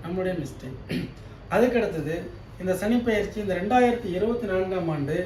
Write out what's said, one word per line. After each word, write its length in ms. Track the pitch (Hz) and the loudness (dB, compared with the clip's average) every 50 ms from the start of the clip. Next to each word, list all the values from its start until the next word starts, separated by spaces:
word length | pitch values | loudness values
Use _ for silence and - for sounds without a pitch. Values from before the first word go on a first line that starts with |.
| - | -6
நம்மளுடைய 300 | 165 180 185 185 185 185 170 | -4 -2 0 0 0 0 -2
மிஸ்டேக். 400 | 147 127 - - - 127 - 104 - - 185 175 151 - - - - - - - - - 165 | -4 -6 -8 -10 -12 -12 -10 -12 -8 -4 -4 -4 -4 -4 -8 -14 -16 -16 -16 -16 -8 0 4
அதுக்கு 220 | 196 233 254 240 240 | 4 4 6 4 2
அடுத்தது 360 | 220 190 175 160 143 151 165 175 185 175 - - - - - - | 2 2 -2 -4 -4 -4 -4 -4 -6 -8 -12 -14 -16 -18 -14 -6
இந்த 120 | 185 185 185 180 | -2 -2 0 0
சனி 160 | 196 214 240 247 233 | 2 2 2 2 4
பெயர்ச்சி 320 | 233 214 208 202 - - 214 208 | 4 2 2 2 0 -4 -4 -2
இந்த 100 | 202 180 175 | -2 0 0
ரெண்டாயிரத்தி 500 | 185 208 254 247 247 240 233 226 - 190 175 175 | 0 4 6 6 6 6 4 2 -2 -2 0 0
இருபத்தி 300 | 208 226 240 240 - 196 | 2 2 0 0 0 0
நான்காம் 380 | 185 185 190 190 190 185 170 165 156 | 0 0 2 2 0 0 0 0 0
ஆண்டு 220 | 147 139 139 156 175 180 | 0 0 0 0 -2 -2